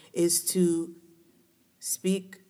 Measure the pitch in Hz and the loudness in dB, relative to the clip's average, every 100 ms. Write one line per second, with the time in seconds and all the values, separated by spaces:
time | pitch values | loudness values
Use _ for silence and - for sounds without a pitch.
0 | - - 170 - - 190 175 165 170 - | -8 0 0 0 0 2 2 2 -4 -10
1 | - - _ _ _ _ _ _ - - | -20 -20 _ _ _ _ _ _ -10 -4
2 | 185 190 - - _ | -2 -2 -4 -20 _